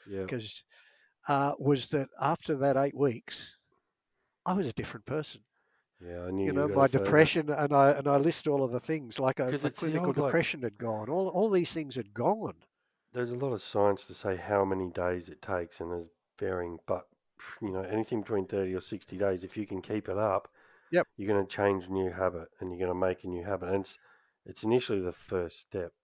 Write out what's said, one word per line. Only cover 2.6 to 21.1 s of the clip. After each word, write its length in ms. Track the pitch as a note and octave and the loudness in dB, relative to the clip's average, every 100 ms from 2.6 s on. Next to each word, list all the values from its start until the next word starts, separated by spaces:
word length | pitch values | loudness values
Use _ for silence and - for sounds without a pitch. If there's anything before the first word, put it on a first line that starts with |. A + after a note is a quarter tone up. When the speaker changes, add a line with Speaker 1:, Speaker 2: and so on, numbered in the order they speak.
| C#3 C3 | 2 4
Speaker 2:
eight 180 | C#3 B2+ | 2 2
weeks, 640 | C#3 A2 - - - - _ _ _ _ _ _ _ _ - | 0 0 -8 -14 -14 -20 _ _ _ _ _ _ _ _ -4
I 80 | |
was 140 | F#3+ C#3 | -2 -2
a 60 | |
different 320 | B2 - A2+ - | -4 -8 -10 -8
person. 380 | D3+ D3 B2 _ _ _ _ _ _ | -6 -6 -14 _ _ _ _ _ _
Speaker 1:
Yeah, 220 | F2 F2 F2+ | -12 -8 -4
I 60 | |
knew 140 | F#2+ G2 | -2 0
Speaker 2:
You 60 | |
Speaker 1:
you 80 | C#3 | 2
were 40 | |
Speaker 2:
know, 40 | D3 | 2
Speaker 1:
gonna 180 | - C3+ | 4 4
Speaker 2:
my 20 | |
Speaker 1:
say 240 | C#3 G2 | 4 4
that. 180 | D#3 D#3 | 6 6
Speaker 2:
depression, 180 | F3 D3 | 4 0
and 240 | D3 C#3+ | 0 4
I, 180 | C#3+ C#3 | 8 8
and 160 | C#3 C#3+ | 6 4
I 100 | C#3 | 4
list 300 | D#3 - D#3 | 4 2 0
all 160 | C#3+ | 2
of 80 | C3 | 2
the 80 | A#2+ | -2
things, 400 | - D#3+ B2 B2 | -4 -6 -4 0
like, 200 | C3 - | 0 2
uh, 120 | B2+ | 0
Speaker 1:
'Cause 120 | C#3 | 0
Speaker 2:
my 60 | C#3+ | -2
Speaker 1:
it's 140 | - | -2
the 120 | D#3+ D#3+ | -2 0
Speaker 2:
clinical 180 | D#3+ | 0
Speaker 1:
old, 40 | C3+ | 2
like 200 | C#3 E3 | 2 2
Speaker 2:
depression 240 | D#3+ D3+ | 0 -2
had 160 | A#2+ - | -6 -4
gone. 320 | A#2 G#2+ A2+ | -4 -4 -2
All, 180 | F3 F#3+ | -2 0
all 200 | F3 A3 | 0 2
these 240 | F#3 E3+ | 2 0
things 220 | E3 C#3+ B2 | -4 -6 -6
had 180 | G#2 | -8
gone. 500 | A2 C#3 A3 D3+ - _ _ _ _ _ | 0 0 0 -4 -10 _ _ _ _ _
Speaker 1:
There's 180 | B2 A#2+ | -6 -4
a 40 | B2 | -2
lot 160 | C#3 | -4
of 80 | A2 | -4
science 460 | - G#2+ G2+ G2 - | -2 4 4 4 -4
to 60 | F#2 | -6
say 200 | G2+ F2+ | -4 -4
how 300 | F#2 G2+ G2 | 0 2 2
many 240 | F#2+ F2+ | 0 -2
days 400 | F#2 F2+ F2+ E2+ | -2 -2 -2 -6
it 120 | F#2 | -14
takes, 380 | - F#2 E2+ - | -6 -4 -4 -8
and 120 | E2+ | -8
there's 180 | F2 E2+ _ _ - | -6 -8 _ _ -8
varying, 400 | G2 F#2 F2 E2 - | -4 -4 -4 -8 -6
but, 200 | F#2 - _ _ _ - - | -6 -6 _ _ _ -18 -8
you 100 | G#2 | -6
know, 100 | F#2 | -4
anything 400 | F#2+ G#2+ A2 A2+ | -2 -2 -2 -4
between 240 | G2 G#2 F#2+ | -2 -2 -2
thirty 260 | G2+ F#2+ | -2 -2
or 80 | F#2 | -4
sixty 360 | - G2+ - F#2 | -6 -12 -10 -2
days, 260 | G2+ F#2 | 0 0
if 120 | F#2 A2 | -4 -8
you 100 | G2+ | -6
can 140 | F#2+ | -8
keep 280 | - G#2+ G2+ | -4 -4 -2
it 80 | F#2+ | -2
up, 340 | A2 F#2+ - _ _ _ _ | 0 0 -2 _ _ _ _
Speaker 2:
Yep. 160 | E3+ - | 0 0